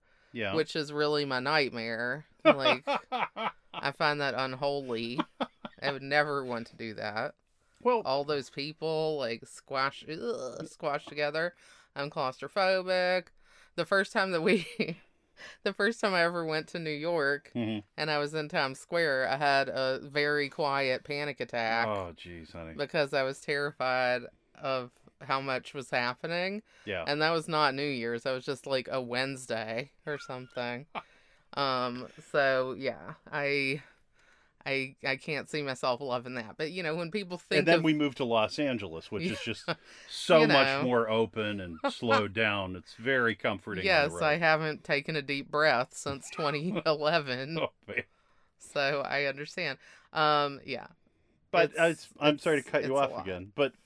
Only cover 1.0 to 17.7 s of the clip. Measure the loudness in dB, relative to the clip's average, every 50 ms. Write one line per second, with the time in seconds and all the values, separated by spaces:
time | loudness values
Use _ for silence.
1 | 0 2 2 0 0 0 -2 -2 0 2 2 2 2 2 0 -4 -6 -6 -4 -4
2 | -4 -4 -4 -6 -8 _ _ _ 6 6 6 6 4 2 2 2 0 -4 -4 -4
3 | -4 -4 -4 -4 -4 -4 -6 -6 -6 -6 -6 -8 _ _ -10 -6 -6 -4 -2 0
4 | 2 2 2 2 0 -2 0 -2 -2 -4 -4 -2 -2 -2 -2 -2 -2 -4 -4 -4
5 | -4 -4 -4 -4 -6 -6 _ -8 -8 -8 _ _ -18 -18 -12 -6 -6 -4 -4 -4
6 | -4 0 2 2 2 2 0 -2 -2 -4 -4 -6 -6 -8 -12 -10 -10 -8 -8 -6
7 | -6 -6 -4 -4 -4 -6 -6 _ _ _ _ _ _ _ _ _ 0 2 2 2
8 | 2 0 0 0 0 -2 -2 -4 -4 -8 -8 -10 -8 -8 -8 -6 -4 -2 -2 0
9 | 0 0 -2 -2 -2 -4 -4 -6 -8 -16 -20 -20 -12 -6 -2 0 0 0 -2 -6
10 | -12 -10 -10 -6 -4 -4 -4 -4 -6 -8 -8 -10 -12 -12 -10 -6 -4 -4 -4 -4
11 | -6 -8 -4 -2 -2 -2 0 -2 -2 -2 -4 _ -20 -20 -20 -20 -20 _ -8 -6
12 | -6 -6 -4 -2 -2 -2 -2 -4 -8 -4 0 2 4 4 4 2 2 0 0 2
13 | 2 2 2 0 -2 -6 _ _ _ _ -20 -20 -20 _ -4 -4 0 2 4 2
14 | 2 2 0 0 0 2 2 2 4 4 4 4 2 -2 -4 -4 -4 -4 -6 -12
15 | -14 _ _ _ _ _ _ -20 -20 -20 -12 _ -4 -4 0 2 0 0 0 0
16 | 0 2 4 4 4 4 2 0 -2 0 0 -2 -2 -4 -6 -6 -4 -4 -4 -2
17 | -2 0 2 2 4 2 2 0 -2 -6 -4 -4 -2 -2